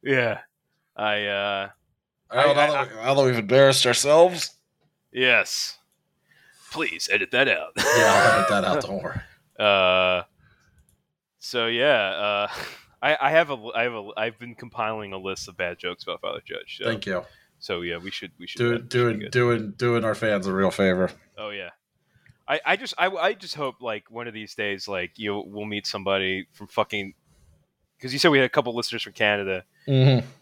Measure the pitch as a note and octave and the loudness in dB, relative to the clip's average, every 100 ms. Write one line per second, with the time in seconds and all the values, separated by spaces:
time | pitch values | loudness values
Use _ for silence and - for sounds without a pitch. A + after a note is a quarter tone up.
0 | C3+ C3+ A#2 G2+ - _ _ _ _ - | 2 2 2 -2 -10 _ _ _ _ -4
1 | G#2+ G#2 G2+ G2+ G2+ G2 G2+ _ _ _ | -2 0 -2 -2 -2 -2 -6 _ _ _
2 | _ _ _ A#2+ C#3+ C#3+ D3 C#3+ C3 A2+ | _ _ _ 2 4 6 4 2 -4 -4
3 | A#2+ C#3 C3 A#2+ G2+ B2+ C#3 C3+ B2+ A#2+ | 0 4 4 2 4 8 8 8 4 2
4 | C#3 D3+ F3+ F3 - _ _ _ _ _ | 6 8 8 6 -8 _ _ _ _ _
5 | _ B2 B2+ A#2 F#2 - - - _ _ | _ 0 4 4 2 -4 -6 -10 _ _
6 | _ _ _ _ _ _ - D#3 C#3+ E2 | _ _ _ _ _ _ -14 -6 -6 -4
7 | - G#2 F#2 B2 C3 F2 D2+ - - - | -2 -2 0 2 2 0 -4 -4 2 4
8 | - - - F2+ D#2+ G2+ F#2 F2+ F2 F#2+ | 6 6 6 4 2 0 0 -2 -2 -8
9 | D#2+ - - _ _ - G#2+ G2 F#2 F#2 | -8 -10 -12 _ _ -2 2 4 4 4
10 | F#2 F2+ - _ _ _ _ _ _ _ | 2 0 -4 _ _ _ _ _ _ _
11 | _ _ _ _ - B2 A#2 A#2 C#3 B2+ | _ _ _ _ -6 -2 -2 2 4 4
12 | G2 F#2 G#2 G2+ G#2 - - - _ _ | 2 -2 -2 -2 -2 -6 -12 -16 _ _
13 | C3+ D3+ C#3 D#3+ E3 C3 A2 - A#2+ A2+ | -2 2 4 2 2 -4 -6 -2 -2 -4
14 | G2+ G#2+ A2+ A2 A#2+ A#2 A#2+ - A2 A2 | -10 -4 -4 -6 -16 -14 -14 -6 -4 -4
15 | G#2 F#2+ F#2+ F#2+ - F2 F2 F2+ F2+ F2+ | -8 -8 -8 -8 -10 -6 -6 -6 -8 -8
16 | - E2+ F2+ - - - - - A#2 A2 | -10 -8 -6 -8 -10 -14 -14 -8 -6 -6
17 | G2 F2+ - _ _ _ - F2+ F2 E2+ | -6 -6 -8 _ _ _ -8 -6 -6 -8
18 | F#2 - F#2 _ F2 - A#2+ A#2 A#2+ B2 | -10 -12 -14 _ -18 -4 -2 -2 -2 0
19 | A#2+ G#2+ G#2+ B2 A#2+ A#2 G#2+ - A#2+ A#2 | 0 -2 -4 0 2 0 -4 -4 0 0
20 | A2+ G#2+ A2+ G2+ F#2+ F#2+ F#2+ - F#2+ F#2 | 0 -2 0 0 -2 0 0 2 2 2
21 | F#2 - _ - G#2+ G2+ F2+ _ _ _ | 0 -4 _ -14 -12 -12 -14 _ _ _
22 | _ _ _ _ - D3+ - G3 B3+ - | _ _ _ _ -6 -4 0 -2 -2 -2
23 | F3+ F#3+ F3 G#3+ F#3 D3+ C#3 - A#2+ G#2+ | -2 0 -2 -2 -12 -8 -8 -6 -8 -8
24 | _ A2+ A#2+ A2 G#2 - G#2 G2 G2 F#2+ | _ -14 -12 -12 -14 -6 -4 -4 -6 -6
25 | F2+ - G#2 G2+ F#2 G2+ G#2+ G#2 - G#2 | -6 -6 -4 -4 -6 -10 -8 -8 -6 -6
26 | F#2+ G2 F#2+ F#2+ - _ G2+ - G#2+ G#2+ | -2 0 0 -4 -8 _ -8 -4 -2 -4
27 | G2 - _ _ _ _ _ _ _ _ | -8 -14 _ _ _ _ _ _ _ _
28 | C3 C3+ F3 C#3 B2+ - A#2+ A#2 A#2 A2+ | -8 -2 2 2 2 0 -4 -6 -6 -8
29 | G#2+ - G#2+ G#2 F#2+ F#2 - _ - C3+ | -12 -2 0 0 -2 -6 -8 _ 0 4
30 | C3 B2+ - - | 6 4 -2 -16